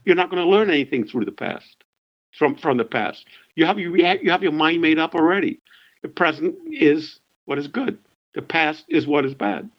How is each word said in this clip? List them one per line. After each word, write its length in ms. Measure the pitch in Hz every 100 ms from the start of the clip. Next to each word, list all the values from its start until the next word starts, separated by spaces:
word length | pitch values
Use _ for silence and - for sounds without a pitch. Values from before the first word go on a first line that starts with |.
| 196
you're 100 | 175
not 140 | 175
gonna 160 | 180 175
learn 240 | 202 208
anything 360 | 147 139 135 104
through 200 | - 101
the 60 |
past, 520 | - - - - _ _ _ _ _ _
from, 220 | - 147
from 240 | 139 160 123
the 60 |
past. 420 | 113 123 101 - - - _
You 120 | 160 165
have, 120 | 208
you, 160 | 175
you 360 | 180 175 190 190
have 120 | 185
your 100 | 185
mind 280 | 151 156 170
made 180 | 165 156
up 160 | 160
already. 460 | 165 160 196 - - _ _ _ _
The 60 | 151
present 460 | - 170 147 175 - -
is 520 | 285 151 156 151 - _ _
what 140 | - 143
is 100 | 143
good. 300 | 240 262 - _ _ _
The 80 | -
past 420 | - 165 156 156 -
is 180 | 160 131
what 180 | 147
is 100 | 135
bad. 360 | 139 202 - 226